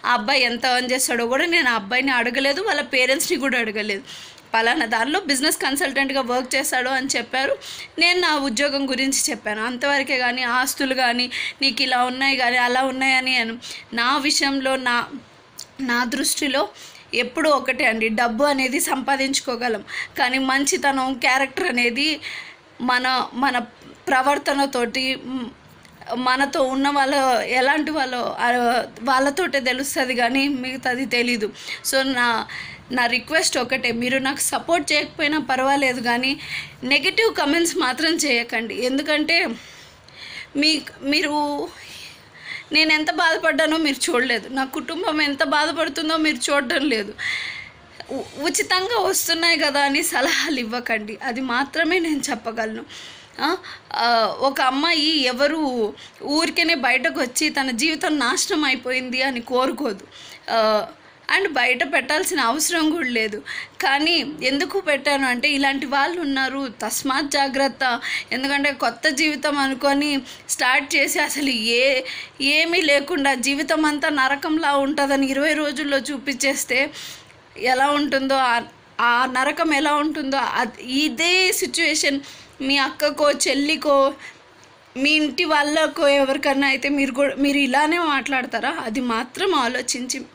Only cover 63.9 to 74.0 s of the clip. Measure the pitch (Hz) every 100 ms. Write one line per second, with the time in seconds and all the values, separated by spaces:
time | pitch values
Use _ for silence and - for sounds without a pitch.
63.9 | 277 311 339 262 302 254 277 349 392 381
64.9 | 277 285 277 269 247 285 285 277 277 277
65.9 | 277 294 349 302 269 262 269 269 202 214
66.9 | - 277 269 285 285 277 262 269 269 262
67.9 | 233 - - - 226 269 277 285 277 254
68.9 | 240 311 277 311 294 302 285 269 262 277
69.9 | 277 294 277 262 - - - 254 269 277
70.9 | 311 294 359 294 277 277 240 220 233 269
71.9 | 262 262 - - - 277 302 330 339 320
72.9 | 285 285 339 277 262 254 277 311 311 311
73.9 | 294